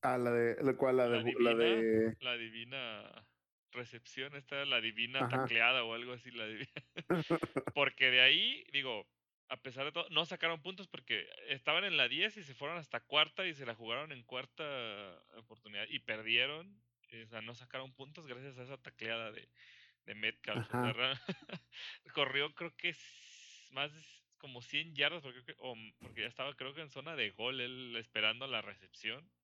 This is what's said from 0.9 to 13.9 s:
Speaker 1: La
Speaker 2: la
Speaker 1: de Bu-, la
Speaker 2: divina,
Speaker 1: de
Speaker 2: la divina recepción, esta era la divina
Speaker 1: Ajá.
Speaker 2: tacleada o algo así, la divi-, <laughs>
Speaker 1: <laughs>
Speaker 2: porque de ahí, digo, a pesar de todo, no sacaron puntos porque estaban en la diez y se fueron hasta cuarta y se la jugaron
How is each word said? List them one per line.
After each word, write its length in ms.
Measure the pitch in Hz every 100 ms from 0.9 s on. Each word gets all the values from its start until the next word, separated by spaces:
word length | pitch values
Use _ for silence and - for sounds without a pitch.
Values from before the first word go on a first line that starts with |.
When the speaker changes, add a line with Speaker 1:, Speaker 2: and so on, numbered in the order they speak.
| 127
Speaker 1:
La 120 | 120
Speaker 2:
la 100 | 120
Speaker 1:
de 20 |
Bu-, 180 | 117 -
la 160 | 120
Speaker 2:
divina, 0 |
Speaker 1:
de 600 | 117 117 113 113 110 113 113
Speaker 2:
la 160 | 127 120
divina 920 | 113 113 117 135 123 107 104 - 107 _ _ _ _
recepción, 600 | 123 120 117 - - 135 143
esta 200 | 135 143
era 100 | 139
la 140 | 123
divina 440 | 113 107 120 131
Speaker 1:
Ajá. 40 | 127
Speaker 2:
tacleada 560 | 127 127 117 117 131
o 100 | 117
algo 180 | 113 123
así, 180 | 123 123
la 160 | 120 110
divi-, 220 | 110 143 - - -
<laughs> 120 | -
Speaker 1:
<laughs> 640 | 175 156 170 - - -
Speaker 2:
porque 380 | - 139 - 131
de 100 | 127
ahí, 440 | 127 156 220 262 -
digo, 340 | 139 131 110 95 _ _ _ _
a 80 | 127
pesar 220 | 131 123 143
de 60 |
todo, 160 | 156 170
no 160 | 156 165
sacaron 360 | 180 165 165
puntos 260 | 143 190 190
porque 400 | - - 110 82 - 110
estaban 360 | 139 - 160
en 120 | 196 160
la 120 | 123
diez 280 | 139 208 214
y 80 |
se 100 | 156
fueron 240 | 131 143 170
hasta 220 | 156 -
cuarta 460 | _ 147 156 - 185
y 80 |
se 120 | 147 131
la 80 |
jugaron 380 | 113 113